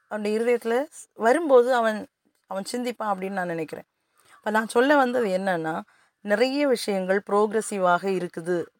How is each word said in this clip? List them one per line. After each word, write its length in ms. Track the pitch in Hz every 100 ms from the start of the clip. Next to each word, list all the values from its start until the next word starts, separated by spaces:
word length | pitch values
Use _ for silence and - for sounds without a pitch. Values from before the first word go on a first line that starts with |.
| _
அவனுடைய 320 | 214 208 214
இருதயத்துல 420 | 233 240 226 240
ஸ்-, 240 | 302 - -
வரும்போது 600 | - 226 294 330 254 240
அவன், 320 | 247 220 214 190 _ _ _ _
அவன் 160 | 190 202
சிந்திப்பான் 360 | 247 247 220 214
அப்படின்னு 220 | 190 190
நான் 160 | 196 180
நினைக்கிறேன். 380 | 165 156 - - _ _ _ _ _
அப்ப 140 | 214
நான் 180 | 214 226
சொல்ல 280 | 240 269 294
வந்தது 420 | 247 247 214 185
என்னன்னா, 420 | 196 170 160 175 208 _ _ _
நிறைய 480 | 208 208 262 277 285
விஷயங்கள் 540 | 233 - 196 185 196 -
ப்ரோக்ரசிவாக 1000 | 202 214 214 - 202 180 175 196 185 175
இருக்குது, 360 | - 170 175 -